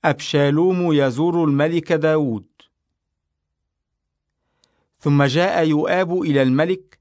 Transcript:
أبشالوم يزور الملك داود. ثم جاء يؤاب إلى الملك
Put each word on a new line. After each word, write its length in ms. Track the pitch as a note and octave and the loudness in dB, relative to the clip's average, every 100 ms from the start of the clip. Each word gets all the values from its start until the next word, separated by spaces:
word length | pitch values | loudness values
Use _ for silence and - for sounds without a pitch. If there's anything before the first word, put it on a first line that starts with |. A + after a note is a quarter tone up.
أبشالوم 880 | E3 C#3 - D3 C#3+ D3 F3+ F3+ F3 | 0 -2 -2 0 2 2 2 0 0
يزور 520 | D3+ C3+ A#2+ E3 E3+ | 2 0 0 -2 0
الملك 480 | D#3 C#3 D#3 E3+ D#3+ | 0 0 0 -2 -2
داود. 520 | D#3+ D#3 D#3 C#3+ A2 - _ _ _ _ _ _ _ _ _ _ _ _ _ _ _ _ _ _ _ _ _ _ _ _ _ | 0 0 0 -2 -6 -10 _ _ _ _ _ _ _ _ _ _ _ _ _ _ _ _ _ _ _ _ _ _ _ _ _
ثم 220 | D3+ C#3+ | 0 2
جاء 440 | C#3 C#3+ F3+ E3+ D#3+ | 2 0 0 0 0
يؤاب 540 | D3+ - F3+ F3+ F3+ | 0 -2 -2 -2 -4
إلى 220 | D3+ C#3 | 0 0
الملك 560 | C3 C3 E3 F#3 - _ | 2 0 0 -4 -8 _